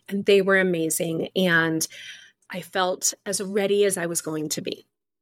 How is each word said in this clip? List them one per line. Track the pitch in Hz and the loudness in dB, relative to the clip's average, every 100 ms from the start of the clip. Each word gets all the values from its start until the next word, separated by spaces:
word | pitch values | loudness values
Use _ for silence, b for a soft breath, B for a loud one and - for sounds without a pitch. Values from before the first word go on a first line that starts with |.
| - | -8
And | 196 | -4
they | 202 202 | 4 4
were | 190 190 | 6 4
amazing. | 185 170 160 - 180 165 - | 4 2 0 -2 -2 -4 -4
And | - 185 165 165 160 - B B B B _ _ | 0 4 4 2 0 -4 B B B B _ _
I | 190 | -14
felt | - 196 180 185 - - 208 | -6 -2 -2 0 -4 -4 -6
as | 190 | -6
ready | 190 202 196 202 | -2 -2 0 2
as | 202 185 | 2 0
I | 170 | -4
was | 170 | -4
going | - 156 151 | -4 -6 -6
to | - | -6
be. | - - _ _ _ _ | -8 -10 _ _ _ _